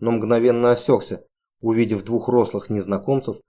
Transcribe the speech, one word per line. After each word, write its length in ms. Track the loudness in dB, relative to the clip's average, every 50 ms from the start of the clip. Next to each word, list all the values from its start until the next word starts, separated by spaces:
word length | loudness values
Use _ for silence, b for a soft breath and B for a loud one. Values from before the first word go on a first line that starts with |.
но 100 | -2 -2
мгновенно 580 | -2 0 0 2 2 4 4 4 4 4 2 2
осёкся, 540 | 2 2 2 0 0 0 0 -6 -12 -12 -14 _ _ _ _ _ _ _
увидев 440 | -2 0 2 2 2 0 0 -4 -4
двух 240 | -4 -4 -2 -2 0
рослых 420 | 2 2 2 0 -4 -10 -8 -6
незнакомцев 680 | -6 -6 -4 -4 -6 -4 -2 -2 -4 -2 -4 -6 -10 -12 _